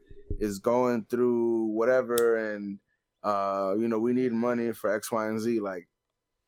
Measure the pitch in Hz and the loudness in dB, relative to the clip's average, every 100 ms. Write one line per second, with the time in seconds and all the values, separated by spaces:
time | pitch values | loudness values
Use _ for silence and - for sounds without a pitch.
0 | - - - 101 104 98 120 123 123 120 | -10 -14 -8 -4 -4 -2 0 2 2 0
1 | - 120 123 120 117 113 110 107 117 131 | -2 0 2 2 2 0 0 0 4 2
2 | 117 120 117 113 110 104 101 101 _ _ | 2 2 4 2 -2 -6 -8 -10 _ _
3 | _ _ 104 101 98 98 95 101 117 110 | _ _ -2 0 0 0 0 0 0 0
4 | 117 123 127 113 120 120 117 107 104 107 | 2 2 0 0 0 0 -2 -2 -2 -2
5 | - 113 110 110 113 113 101 92 85 _ | -2 -2 -2 -2 0 -2 -2 -8 -12 _
6 | _ _ _ _ | _ _ _ _